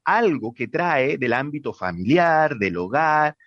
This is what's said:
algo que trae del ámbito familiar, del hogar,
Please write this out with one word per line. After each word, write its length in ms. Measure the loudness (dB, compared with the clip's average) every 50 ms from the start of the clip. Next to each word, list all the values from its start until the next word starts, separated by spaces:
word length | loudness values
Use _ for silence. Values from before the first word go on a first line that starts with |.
| _
algo 480 | 0 0 2 2 2 0 -2 -4 -8 -8
que 160 | -8 -10 -6
trae 480 | -4 -4 -2 0 0 2 2 0 0
del 160 | -2 -2 0 0
ámbito 400 | 0 -2 -4 -6 -8 -8 -8 -8
familiar, 840 | -6 -6 -6 -6 -4 0 2 4 4 4 4 4 4 2 0 0 -2
del 180 | -2 -2 -2
hogar, 580 | -2 -4 -2 -2 0 0 2 2 2 0 0 -2 -6 _